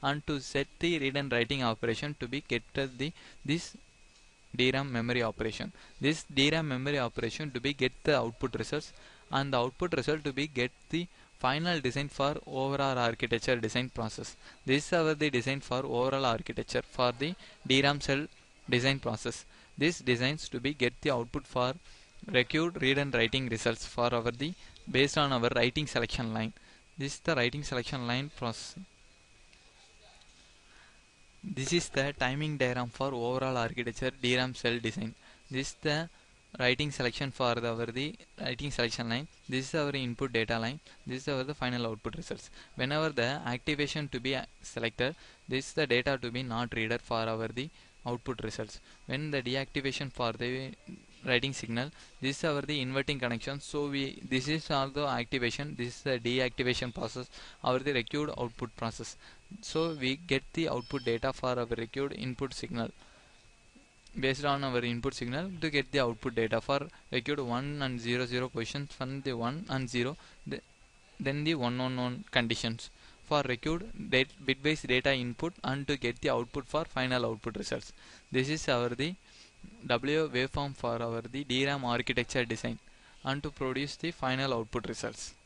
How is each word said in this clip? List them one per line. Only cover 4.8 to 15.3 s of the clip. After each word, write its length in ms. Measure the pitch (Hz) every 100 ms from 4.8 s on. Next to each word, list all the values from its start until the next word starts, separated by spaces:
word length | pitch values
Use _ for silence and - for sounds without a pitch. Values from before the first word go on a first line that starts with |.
| 139
memory 320 | 120 117 123
operation. 500 | 117 - 113 107 - - - -
This 240 | 139 156 -
D 180 | 139 139
ram 180 | 160 156
memory 300 | 127 131 143
operation 520 | 120 - 117 - 156
to 100 | 123
be 140 | 127
get 180 | 143 127 -
the 140 | - 143
output 380 | 117 113 127 -
results 340 | - 147 - - - - -
and 220 | 135 139
the 60 | 131
output 360 | 120 131 180 160
result 280 | 127 156
to 80 | 147
be 140 | 131 151
get 240 | 135 123 - -
the 160 | 160 175 - - -
final 420 | 131 143 170 170
design 280 | 131 120 143
for 280 | - 139 151 -
overall 520 | 139 135 139 135 127
architecture 580 | 120 113 120 117 - 123
design 340 | 110 123 127
process. 460 | - 113 - - - - -
This 220 | - 135 143
is 60 |
our 220 | 175 160
the 140 | 151
design 320 | 151